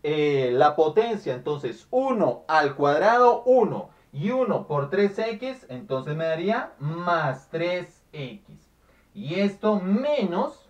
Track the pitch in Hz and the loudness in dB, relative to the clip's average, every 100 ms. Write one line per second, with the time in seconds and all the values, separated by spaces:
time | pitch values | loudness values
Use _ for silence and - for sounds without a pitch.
0 | 151 151 147 139 127 123 147 147 156 156 | -2 0 2 2 2 4 4 4 2 2
1 | 233 214 147 127 151 147 131 113 _ 254 | 0 -2 -4 -6 -4 -4 -6 -10 _ -2
2 | 269 233 151 - - 156 143 139 143 147 | 0 0 0 -2 0 2 2 0 2 4
3 | 202 240 247 233 254 254 190 107 - _ | 4 6 6 4 4 4 4 -2 -10 _
4 | _ 139 196 254 247 - - 147 139 180 | _ -6 -2 0 0 -2 -2 -6 -2 0
5 | 202 196 226 214 262 262 - 123 - 131 | 0 0 -6 -6 -10 -10 -14 -14 -6 -6
6 | 139 151 165 160 185 240 - - 147 165 | -6 -4 -4 -2 -2 -2 -4 -8 -8 -6
7 | 175 165 143 127 _ 165 170 180 170 _ | -2 -2 -2 -6 _ -6 -4 -4 -8 _
8 | _ 151 131 - - 156 _ _ _ _ | _ -14 -12 -14 -20 -20 _ _ _ _
9 | _ 208 143 180 202 - 214 208 180 214 | _ -14 -6 -2 -2 0 0 0 0 0
10 | 285 294 190 180 285 - | 0 0 0 -2 -4 -8